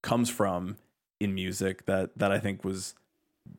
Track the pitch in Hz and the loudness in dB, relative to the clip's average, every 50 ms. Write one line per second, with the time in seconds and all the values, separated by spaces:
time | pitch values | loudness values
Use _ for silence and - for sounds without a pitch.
0 | - - 117 120 117 117 - - 104 98 90 87 92 92 104 - _ _ _ _ | -2 2 2 4 2 2 2 2 2 2 2 -2 -4 -6 -8 -12 _ _ _ _
1 | _ _ _ - 104 101 95 95 92 92 92 - 98 95 92 - - - 95 95 | _ _ _ -2 -2 0 0 0 -2 -2 -2 0 0 0 -2 -2 -2 0 2 2
2 | 95 - - - 104 98 98 101 98 98 98 - - 95 95 92 95 - - _ | 0 -2 0 0 2 2 2 2 0 -2 -4 -2 -4 -4 -4 -4 -6 -10 -12 _
3 | _ _ _ _ _ _ _ _ - - - | _ _ _ _ _ _ _ _ -20 -20 -18